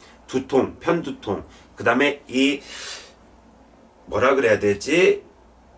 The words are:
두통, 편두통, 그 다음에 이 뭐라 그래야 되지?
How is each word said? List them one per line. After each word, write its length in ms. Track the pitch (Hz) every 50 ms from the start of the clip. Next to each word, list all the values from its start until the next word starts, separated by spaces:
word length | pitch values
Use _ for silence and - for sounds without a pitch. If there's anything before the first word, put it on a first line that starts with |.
| - - - - -
두통, 520 | - - 131 135 - 143 131 110 - - -
편두통, 640 | - 165 170 170 - 135 - - - 107 98 82 - - - - - - -
그 80 | - 98
다음에 380 | 117 117 127 143 147 143 - - -
이 320 | 120 131 135 139 143 143 - - - - - - - - - - - _ _ - _ _ _ - - _ - _ _ _ - _ _ _ -
뭐라 280 | - - 104 123 135 139
그래야 240 | 135 131 110 104 98
되지? 640 | 104 104 101 - - 131 147 175 185 202 202 - - - - _ - - - _ _ - -